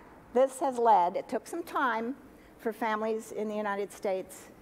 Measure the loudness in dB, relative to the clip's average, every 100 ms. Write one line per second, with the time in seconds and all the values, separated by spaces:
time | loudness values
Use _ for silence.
0 | -20 -20 -2 2 2 2 -2 4 6 6
1 | 6 0 -4 -6 -4 -8 -4 0 0 0
2 | -4 -8 -14 -20 -20 -8 -6 -2 -2 0
3 | -2 -4 -6 -6 -4 -4 -2 -4 -6 -4
4 | -2 -2 -6 -14 -20 -20